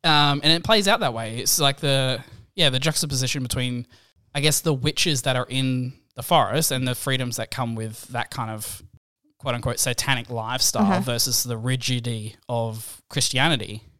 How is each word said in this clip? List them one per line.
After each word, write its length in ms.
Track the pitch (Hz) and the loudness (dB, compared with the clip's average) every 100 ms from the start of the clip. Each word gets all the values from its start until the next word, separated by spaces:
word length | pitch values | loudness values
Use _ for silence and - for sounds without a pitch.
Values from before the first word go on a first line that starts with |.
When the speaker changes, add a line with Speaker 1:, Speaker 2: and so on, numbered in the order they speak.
Speaker 1:
Um, 380 | 165 151 147 143 | 4 4 4 4
and 100 | 147 | 2
it 100 | 165 | 0
plays 240 | 160 220 196 | 4 4 4
out 120 | 233 | 2
that 160 | 170 113 | 2 -2
way. 240 | 113 113 | -6 -4
It's 200 | - - | 0 2
like 180 | 143 135 | 2 2
the, 440 | 147 135 131 131 - - - - | 0 2 2 -2 -6 -20 -16 0
yeah, 140 | 139 | 2
the 80 | 131 | 2
juxtaposition 640 | 147 151 151 135 127 147 | 0 0 -2 -2 -2 -2
between, 460 | 127 - 123 123 120 _ _ _ _ 147 | -2 -2 -2 -4 -8 _ _ _ _ 0
I 60 | |
guess, 180 | 147 147 | 2 2
the 140 | 170 139 | 2 0
witches 480 | 147 - 180 139 | 0 0 0 2
that 120 | 139 127 | 2 0
are 120 | - | 0
in 440 | 131 131 127 123 - _ | -2 0 0 -4 -8 _
the 80 | - | -14
forest 500 | - 170 104 131 165 | 4 4 4 2 0
and 160 | - 127 | 0 -2
the 60 | |
freedoms 440 | 127 - 131 123 117 | -2 -2 -2 -2 -4
that 120 | 110 | -6
come 240 | - 120 | -4 -4
with 300 | 113 113 107 - | -4 -6 -10 -8
that 200 | 123 113 | -6 -6
kind 220 | - 113 | -6 -6
of 320 | 110 104 - - - _ _ _ _ | -6 -8 -12 -16 -20 _ _ _ _
quote 160 | 139 120 | -4 -2
unquote 240 | 127 - | -2 -2
satanic 500 | - 120 - 127 117 | -2 0 0 -2 -2
lifestyle 540 | 120 110 127 - - | -6 -4 0 0 2
Speaker 2:
Uh-huh. 160 | 101 95 | 2 2
Speaker 1:
versus 420 | 127 120 131 120 | 0 -2 0 0
the 140 | 123 113 | -2 -2
rigidity 760 | 120 131 120 123 120 113 107 - - | -2 -2 0 -2 -2 -6 -8 -12 -6
of 540 | 120 113 110 - - _ | -2 -2 -6 -12 -16 _
Christianity. 760 | - - 127 147 147 104 110 - _ | -2 0 4 2 2 -4 -12 -16 _